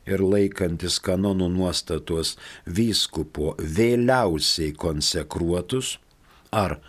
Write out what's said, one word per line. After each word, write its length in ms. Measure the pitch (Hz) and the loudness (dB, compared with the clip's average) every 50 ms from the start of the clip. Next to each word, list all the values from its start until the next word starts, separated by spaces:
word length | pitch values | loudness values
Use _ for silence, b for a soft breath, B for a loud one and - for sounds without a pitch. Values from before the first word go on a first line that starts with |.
| B | B
ir, 200 | - 98 95 98 | -2 0 2 4
laikantis 760 | 92 101 104 101 98 98 - 92 87 85 80 90 87 - | 4 4 4 4 2 0 0 -2 -2 0 -2 -2 -2 -2
kanonų 540 | - - - 92 90 98 101 95 95 92 90 | -2 -2 0 0 2 2 2 2 2 0 2
nuostatos, 880 | 90 92 95 90 85 - - - 82 78 - - 87 80 78 - - B B B B B B | 2 2 0 0 0 -2 -4 -4 -4 -4 -4 -4 -2 -2 -2 -4 -6 B B B B B B
vyskupo 880 | - 87 95 117 113 101 - - - - - 78 - - - 73 78 76 | -4 -2 0 2 2 2 0 0 -2 -2 -6 -6 -6 -4 -4 -4 -4 -2
vėliausiai 1160 | - 80 80 78 95 110 120 120 120 120 123 131 127 117 95 82 76 71 - - - 80 76 76 | -4 -4 -2 0 2 4 4 4 4 4 4 4 4 4 2 2 0 0 0 0 0 -2 -4 -4
konsekruotus 1300 | - - 85 80 76 76 - - 87 76 - - 92 85 82 87 90 87 - 127 131 131 - - - _ _ _ _ b b b b b _ - | -4 -2 -2 -2 0 0 -2 -2 -2 -4 -4 -4 -2 0 0 0 -2 -2 -2 -4 -4 -4 -4 -8 -10 _ _ _ _ b b b b b _ -2
ar 260 | 113 101 87 - B B | 0 0 0 -2 B B